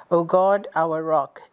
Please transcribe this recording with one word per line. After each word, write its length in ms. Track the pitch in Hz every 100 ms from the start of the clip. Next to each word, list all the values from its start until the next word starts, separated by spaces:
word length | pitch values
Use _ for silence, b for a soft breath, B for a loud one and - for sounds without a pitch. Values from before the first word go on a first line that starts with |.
| B
O 140 | 170
God, 460 | 165 185 190 202 -
our 300 | 160 160 160
rock 380 | 160 156 135 - -